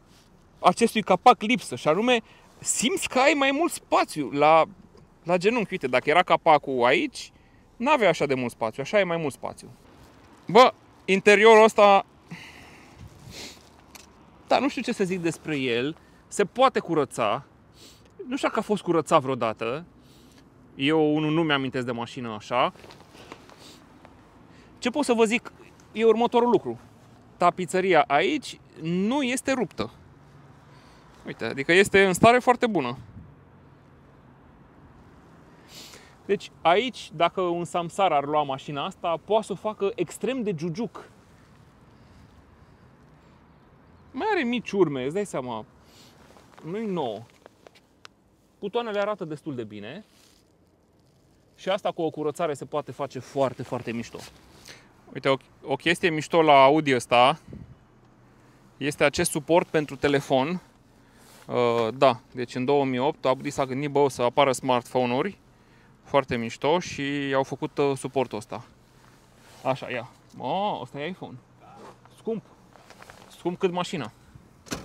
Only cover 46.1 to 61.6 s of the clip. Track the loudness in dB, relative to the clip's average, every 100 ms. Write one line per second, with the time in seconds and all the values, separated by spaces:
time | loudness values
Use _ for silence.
46.1 | -20 -20 -20 -20 -20 -12 -8 -6 -4 -4
47.1 | -8 -14 _ -20 _ -20 _ _ _ -20
48.1 | _ _ _ _ _ -8 -6 -4 -4 -4
49.1 | -4 -8 -10 -10 -10 -10 -12 -14 -16 -18
50.1 | _ _ _ _ _ _ _ _ _ _
51.1 | _ _ _ _ _ -4 -4 -4 -4 -4
52.1 | -4 -6 -4 -6 -6 -8 -8 -8 -10 -10
53.1 | -10 -10 -2 -2 -2 -8 -8 -6 -8 -8
54.1 | -14 -18 -20 -20 -20 -20 -20 -20 _ -18
55.1 | -6 -2 -2 -4 _ -8 -4 -2 0 0
56.1 | -2 0 2 6 8 8 6 2 0 2
57.1 | 4 4 2 -8 -20 -20 -20 _ _ _
58.1 | _ _ _ _ _ _ _ -8 0 0
59.1 | 2 -2 -4 2 2 2 -2 -4 -4 0
60.1 | 0 2 0 0 -6 -12 _ _ _ _
61.1 | _ -20 -20 -8 -2